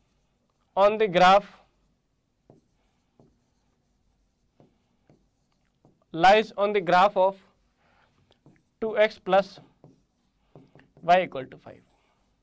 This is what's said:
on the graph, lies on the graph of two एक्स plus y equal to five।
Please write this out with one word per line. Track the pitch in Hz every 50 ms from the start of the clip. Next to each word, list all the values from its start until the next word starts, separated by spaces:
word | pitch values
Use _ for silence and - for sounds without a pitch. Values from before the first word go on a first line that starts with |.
| _ _ _ _ _ _ _ _ _ _ _ _ _ _ -
on | 185 196 208 214
the | 214 220
graph, | 196 165 180 180 185 190 202 196 - - _ _ _ _ _ _ _ _ _ _ _ _ _ _ _ _ _ _ _ _ _ _ _ _ _ _ _ _ _ _ _ _ _ _ _ _ _ _ _ _ _ _ _ _ _ _ _ _ _ _ _ _ _ _ _ _ _ _ _ _ _ _ _ _ _ _ _ _ _ _ _ _ _ _ _ _ _ _ _ _ _ _ _ _ _ _ _ _ _ _ _ -
lies | 160 170 190 208 220 220 - - 196
on | 202 208 208
the | 202 170 175
graph | 175 180 190 208 -
of | 190 185 190 190 - _ _ _ _ _ _ _ _ _ _ _ _ _ _ _ _ _ _ _ _ _ _ _ _ _ _ _ - 220
two | 220 202
एक्स | 208 214 220 - -
plus | - 190 185 196 196 - - - - _ _ _ _ - _ _ _ _ _ _ _ _ _ _ _ _ _ - - _ _ _ _ _ _ _ 170
y | 165 175
equal | 185 175 - - 135 127
to | 123 -
five। | 165 - 107 92 - _ _ _ _ _ _ _ _ _ _ _ _